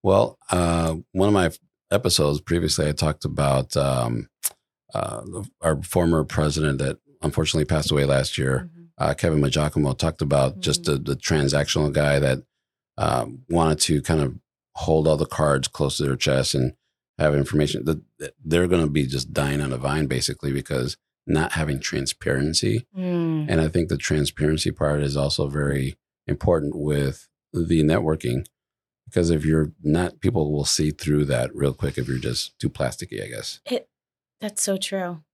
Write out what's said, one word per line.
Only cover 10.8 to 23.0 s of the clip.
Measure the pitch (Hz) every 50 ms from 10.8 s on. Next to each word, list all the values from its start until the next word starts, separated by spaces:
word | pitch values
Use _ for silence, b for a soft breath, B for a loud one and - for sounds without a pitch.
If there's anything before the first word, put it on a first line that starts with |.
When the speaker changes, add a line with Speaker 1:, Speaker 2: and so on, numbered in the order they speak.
| 85
Speaker 2:
Mm-hmm. | - 71 67 -
Speaker 1:
the, | - 69
the | -
transactional | - - 82 76 69 67 69 73 71 - - 76 76 73
guy | 71 76 76 71 71 69
that, | 71 67 65 - - _ _ _ _ _ _ _ _ _ _
uh, | - - - - 62 57 57 64 65 - -
wanted | 85 85 80 80 78 76
to | - - 78 71 67
kind | - 82 78
of | 71 65 67 - _ _ _ _ _ _ _
hold | - - - 80 78 76
all | 80 76
the | 73 71
cards | - - - 78 73 71 69 67
close | - - - 76 67 -
to | - 76
their | 69 67
chest | 62 - - 67 67 65 - -
and | 67 64 64 - _ _ _ _ _ _ _ _
have | - 78 76 73
information. | 71 69 - - 76 73 71 80 - -
The, | 76 78 76 - _ _ _
the, | 73 71 _ _ -
they're | 78 80 85 90
gonna | 87 90 87 80
be | 76 71 76 69
just | 64 67 65 65 - -
dying | 73 71 69 71 73
on | 71 67 65
a |
vine, | 62 65 69 71 78 76
basically, | 65 65 64 - - - - - 69
because | 67 69 65 - 71 64 64 65 - _ _ _ _ _ _
not | - 78 78 82 - -
having | 82 78 76 69 69
transparency. | - - 80 71 67 - - _ - - 67 67 69 78 80 - - 101 107 117 - _ _
Speaker 2:
Mm. | 190